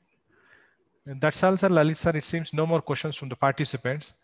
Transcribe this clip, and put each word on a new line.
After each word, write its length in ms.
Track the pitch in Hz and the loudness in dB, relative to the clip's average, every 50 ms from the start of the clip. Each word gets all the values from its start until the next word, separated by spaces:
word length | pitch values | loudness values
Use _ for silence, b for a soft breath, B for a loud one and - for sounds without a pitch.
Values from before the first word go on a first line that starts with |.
| _ _ _ _ _ b b b b b b b b b b b b _ _ _ _ | _ _ _ _ _ b b b b b b b b b b b b _ _ _ _
That's 360 | 143 139 135 139 156 - - | -16 -6 -2 0 0 2 4
all, 140 | - 185 196 | 4 4 4
sir. 140 | 185 - 196 | 4 2 4
Lalit, 260 | 180 160 151 156 160 | 4 4 4 4 2
sir, 160 | - - 175 160 151 | 0 0 0 0 0
it 80 | - | -2
seems 280 | - - 165 160 - - | -2 -2 -2 -4 -4 -4
no 120 | 151 160 | -2 0
more 160 | 160 165 160 | 0 0 0
questions 340 | - - 139 - - 156 143 | 0 -2 -4 -4 -4 -6 -8
from 140 | - - 135 | -8 -10 -10
the 60 | 127 - | -4 0
participants. 760 | - 139 135 - 156 - - 131 - 123 135 147 - - - _ | 0 0 2 2 -2 -2 -2 -2 -4 -4 -6 -6 -8 -12 -14 _